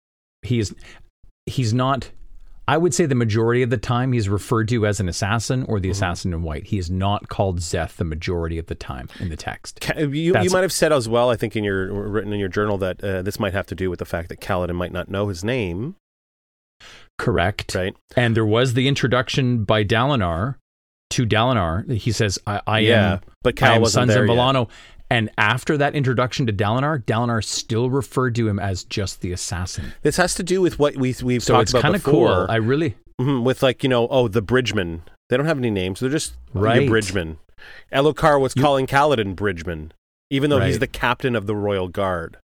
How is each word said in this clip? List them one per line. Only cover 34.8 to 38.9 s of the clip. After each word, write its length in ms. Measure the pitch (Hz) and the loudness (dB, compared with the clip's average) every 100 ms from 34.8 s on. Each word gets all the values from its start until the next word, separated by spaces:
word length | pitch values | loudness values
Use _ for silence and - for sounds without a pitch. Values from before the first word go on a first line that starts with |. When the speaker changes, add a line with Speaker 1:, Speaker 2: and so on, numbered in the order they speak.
| 87 82 - - - | -2 -6 -12 -18 -2
Speaker 2:
They 80 | 123 | 0
don't 80 | 151 | 0
have 140 | 147 | 0
any 100 | 120 | 0
names. 300 | 101 92 95 | 0 -2 -2
They're 100 | 127 | -2
just 240 | 151 - - - | -2 -6 -12 -8
Speaker 1:
Right. 280 | - 107 120 | -2 2 2
Speaker 2:
the 80 | 139 | 4
Bridgeman. 500 | 110 98 95 80 78 - - - - - | 0 0 -4 -6 -10 -18 -20 -20 -20 -6
Elhokar 480 | 135 147 - 160 143 | 0 0 2 2 4
was 140 | 131 131 | 2 2
Speaker 1:
You 80 | |
Speaker 2:
calling 240 | 143 139 | 2 2
Kaladin 480 | 131 | 2